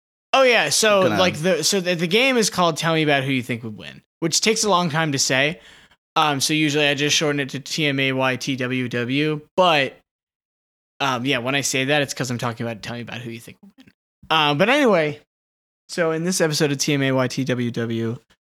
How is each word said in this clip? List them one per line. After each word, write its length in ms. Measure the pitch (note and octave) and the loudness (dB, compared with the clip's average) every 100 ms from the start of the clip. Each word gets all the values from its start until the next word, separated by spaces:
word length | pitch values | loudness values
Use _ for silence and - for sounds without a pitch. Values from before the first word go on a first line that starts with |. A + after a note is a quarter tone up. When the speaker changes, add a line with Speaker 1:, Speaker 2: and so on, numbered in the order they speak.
| _ _ _ | _ _ _
Speaker 1:
Oh, 100 | C4 | 4
yeah, 260 | C4 A3 D3+ | 6 4 2
so, 340 | - G#3+ G3+ | 2 4 4
Speaker 2:
gonna 140 | F#3 G3 | 4 4
Speaker 1:
like, 180 | F3+ D3 | 2 2
the, 260 | F3+ D#3 | 0 0
so 180 | D#3+ G3+ | 0 0
the, 140 | F3 | -2
the 120 | F3 E3+ | -2 0
game 280 | G#3+ C4+ B3 | 2 4 2
is 140 | G#3 | 0
called 260 | - F3 D#3 | 0 0 0
Tell 180 | E3 | 0
Me 80 | D#3+ | 2
About 180 | D3+ C#3 | 2 2
Who 80 | C3 | 0
You 120 | C3 | -2
Think 180 | A2+ A#2 | -4 -8
Would 160 | A#2 F#2+ | -8 -12
Win, 240 | D2 C2+ _ _ | -16 -18 _ _
which 220 | E3 - | -2 0
takes 240 | A3 A3 | 0 0
a 40 | G#3+ | 2
long 220 | F3 F3 | 2 2
time 220 | D#3 D#3+ | -2 -2
to 60 | C3+ | -2
say. 400 | - C3 D3 E3+ - - _ _ _ E3 | 0 2 0 -2 -14 -20 _ _ _ 0
Um, 240 | D#3 C#3 | 0 0
so 120 | - | 0
usually 340 | D#3 D3+ D3+ C#3+ | 0 2 2 2
I 60 | |
just 200 | C#3 D3 - | 2 0 0
shorten 220 | D3+ C#3+ | 0 -2
it 80 | C3+ | -4
to 100 | D#3+ | -8
T 260 | - - D3 | -8 -2 -2
M 120 | C#3 | 0
A 120 | C3+ | -2
Y 240 | C3 C3 B2+ | 0 -2 -2
T 200 | - B2+ | -4 -4
W 320 | B2 B2+ A#2+ | -4 -4 -4
W, 520 | A#2+ A#2+ C#3 D#3 D3 - - | -4 -2 -2 -2 -4 -4 0
but, 400 | F3+ D3+ C3 - _ _ _ _ _ _ _ _ _ - | 2 2 0 -6 _ _ _ _ _ _ _ _ _ -6
um, 240 | C#3 B2 | -4 -2
yeah, 140 | C3 B2+ | -2 -2
when 160 | B2+ | -2
I 60 | C#3 | -2
say 220 | B2+ C3+ C3 | -2 -2 0
that, 160 | D3 | 0
it's 100 | C3+ | 0
'cause 160 | - B2 | -4 -6
I'm 80 | A#2 | -4
talking 280 | B2 A#2 A#2 | -6 -6 -8
about 160 | G#2+ | -8
Tell 140 | A#2+ A#2+ | -12 -12
Me 60 | |
About 180 | A2 A#2 | -12 -12
Who 100 | A#2 | -12
You 80 | A2+ | -14
Think 160 | - - | -16 -20
Would 80 | - _ | -20 _
Win. 80 | _ _ _ _ - | _ _ _ _ -2
Um, 300 | D#3 D3 D3 | 2 2 2
but 100 | G3+ | 2
anyway, 520 | D4 B3+ F3 D3+ D3 _ _ _ _ _ _ - | 4 4 4 0 -6 _ _ _ _ _ _ -10
so 220 | - D#3+ | -2 0
in 140 | D#3+ | 0
this 160 | F3 F#3 | -2 0
episode 320 | D#3+ D3+ D3 | 0 2 0
of 60 | C#3 | 0
T 140 | - | 0
M 100 | C#3+ | 0
A 100 | C3+ | 2
Y 140 | C3 B2+ | 0 0
T 160 | - | -2
W 260 | B2+ B2 A#2+ | -2 -2 -2
W, 480 | A#2+ A#2 A2+ A2+ A#2+ _ _ | -4 -4 -4 -4 -6 _ _